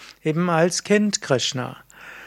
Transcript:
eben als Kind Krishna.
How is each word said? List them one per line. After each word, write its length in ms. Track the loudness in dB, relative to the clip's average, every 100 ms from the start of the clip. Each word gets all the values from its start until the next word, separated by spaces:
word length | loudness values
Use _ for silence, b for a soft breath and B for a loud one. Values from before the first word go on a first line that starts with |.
| B B
eben 260 | -2 0 2
als 320 | 2 2 0
Kind 380 | 2 2 2 -2
Krishna. 560 | 0 0 0 -4 -8 -10 -20 B B B